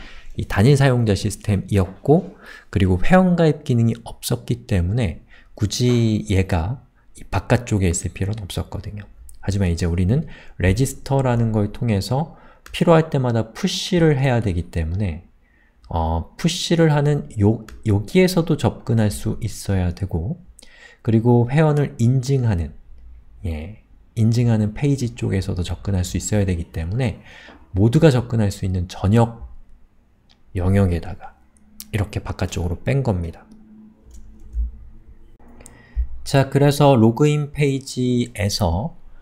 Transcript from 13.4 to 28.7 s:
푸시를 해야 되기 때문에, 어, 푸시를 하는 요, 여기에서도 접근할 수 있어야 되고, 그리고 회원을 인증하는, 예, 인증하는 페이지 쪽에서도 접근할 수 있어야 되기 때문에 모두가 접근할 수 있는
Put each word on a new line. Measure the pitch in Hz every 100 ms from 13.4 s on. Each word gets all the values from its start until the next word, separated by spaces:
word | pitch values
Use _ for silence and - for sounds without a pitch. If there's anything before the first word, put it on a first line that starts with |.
| 110
푸시를 | - 180 - - 180 160 135
해야 | 135 120
되기 | 104 87 82
때문에, | 87 80 90 101 78 - _ _ _ _ _ -
어, | 85 82 82 - -
푸시를 | 170 - - 165 165
하는 | 147 143 147 - 104
요, | 101 113 - - 110
여기에서도 | 101 107 185 180 180 165 147
접근할 | 110 - - 117 107
수 | - 110 107
있어야 | 110 - - 95 90
되고, | 85 95 85 90 170 - - - - - -
그리고 | - 113 120 120 120
회원을 | 143 156 147 139 -
인증하는, | 117 131 127 139 120 90 82 - - - - - - - 98
예, | 78 80 107 _ - _ -
인증하는 | 110 117 120 110 107
페이지 | - 143 139 120
쪽에서도 | - 110 98 92 90
접근할 | 87 87 - 95 90
수 | 95
있어야 | - 107 98
되기 | 87 82
때문에 | - 82 110 123 - - - - - -
모두가 | 95 113 156 160
접근할 | 123 - 113 104
수 | -
있는 | 98